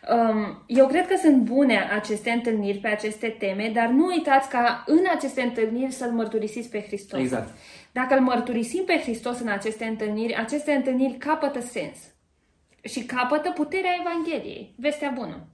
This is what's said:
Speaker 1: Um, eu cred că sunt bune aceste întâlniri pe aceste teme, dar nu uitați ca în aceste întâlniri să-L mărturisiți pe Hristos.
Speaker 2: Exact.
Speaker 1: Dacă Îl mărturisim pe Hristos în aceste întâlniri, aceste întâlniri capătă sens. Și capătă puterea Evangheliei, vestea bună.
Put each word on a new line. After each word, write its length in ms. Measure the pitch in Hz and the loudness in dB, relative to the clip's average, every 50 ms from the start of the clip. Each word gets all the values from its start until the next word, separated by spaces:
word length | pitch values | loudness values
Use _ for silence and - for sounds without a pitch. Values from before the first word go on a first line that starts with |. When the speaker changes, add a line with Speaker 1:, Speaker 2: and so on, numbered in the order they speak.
| - - | 2 2
Speaker 1:
Um, 540 | 233 233 233 226 214 214 214 196 - - - _ | 4 4 4 4 2 0 0 -4 -6 -12 -10 _
eu 200 | 240 254 269 269 | 6 6 6 6
cred 200 | - 349 359 359 | 6 2 2 4
că 80 | 381 370 | 2 4
sunt 160 | 381 320 277 262 | 6 6 6 6
bune 520 | 220 202 233 269 285 262 226 202 185 - 202 | 6 4 4 4 4 6 4 2 2 0 -2
aceste 360 | 208 208 - 214 208 - 240 | -2 -2 -2 -6 -4 -2 -2
întâlniri 480 | 233 240 240 240 226 214 202 202 202 202 | -2 0 0 0 0 0 0 -2 -2 -2
pe 100 | 202 226 | -2 -2
aceste 400 | 208 208 - 214 214 - - 226 | -2 -2 -2 -6 -6 -4 -6 -6
teme, 440 | 220 - - 196 190 196 214 226 214 | -4 -4 -4 -4 -2 -2 -4 -2 0
dar 140 | 233 233 233 | 2 2 4
nu 180 | 247 269 330 | 4 4 4
uitați 440 | 370 359 330 330 302 269 269 269 - | 4 2 0 2 4 4 4 4 4
ca 340 | - 247 240 240 233 - - - | 0 2 2 2 0 0 -2 2
în 160 | 294 320 370 381 339 | 2 4 4 4 2
aceste 260 | 285 - 269 - - | 0 -2 -4 -2 -2
întâlniri 500 | 247 240 240 233 220 220 226 240 262 269 | -2 -2 0 0 -2 0 0 -2 -4 -4
să-L 200 | 254 - 254 240 | -4 -4 -4 -4
mărturisiți 580 | 233 226 220 214 220 220 208 214 - 240 226 - | -2 -2 -2 -2 -2 -4 -4 -4 -6 -8 -10 -8
pe 120 | - 208 | -8 -10
Hristos. 380 | 202 - - 202 - - - 135 | -8 -8 -10 -10 -10 -8 -4 -4
Speaker 2:
Exact. 380 | 131 123 127 117 107 - - - - - - - - _ | -2 -2 -2 -4 -6 -8 -14 -20 -20 -20 -20 -20 -20 _
Speaker 1:
Dacă 240 | _ 247 254 254 269 | _ -4 0 2 4
Îl 60 | 269 | 4
mărturisim 600 | 254 254 247 233 - 247 240 226 226 - - 370 381 | 4 4 2 0 -2 -2 -2 -2 -2 -2 -2 -4 0
pe 140 | - 349 294 | 2 0 0
Hristos 380 | - - 226 220 - 240 240 240 | 0 -2 -6 -4 -4 -6 -6 -4
în 80 | 240 226 | -4 -4
aceste 380 | 202 196 196 226 214 - 233 | -4 -2 -4 -4 -6 -4 -6
întâlniri, 500 | 226 220 214 220 208 214 214 226 233 - | -6 -4 -4 -4 -4 -2 -2 -2 -2 -2
aceste 360 | - 226 233 285 294 294 - | -2 -4 -2 -2 -4 0 0
întâlniri 460 | 294 269 262 262 254 254 262 269 240 - | 0 2 2 0 2 2 0 0 -2 -4
capătă 440 | - 277 311 311 302 277 277 254 | -2 -2 0 0 0 -2 -2 -4
sens. 360 | 233 - - 208 156 147 - - - - _ _ _ _ _ _ _ _ _ _ _ _ _ _ | -8 -6 -8 -8 -8 -8 -10 -16 -20 -20 _ _ _ _ _ _ _ _ _ _ _ _ _ _
Și 220 | _ 226 - 262 220 | _ -10 -8 -8 -8
capătă 480 | - 247 254 247 247 294 302 302 359 359 | -6 -2 -2 0 2 2 0 0 -2 -2
puterea 360 | 349 302 294 - 381 370 359 359 349 | -2 -4 -2 -2 -2 0 0 -2 0
Evangheliei, 760 | 349 349 339 339 311 330 320 247 - - - 214 214 - _ - | -2 -4 -2 -2 -4 -2 -4 -6 -6 -8 -12 -12 -14 -18 _ -4
vestea 360 | 240 294 294 - 302 285 254 | -4 -2 -2 -2 -4 -4 -4
bună. 320 | 254 226 170 151 - - - | -6 -8 -10 -10 -14 -16 -20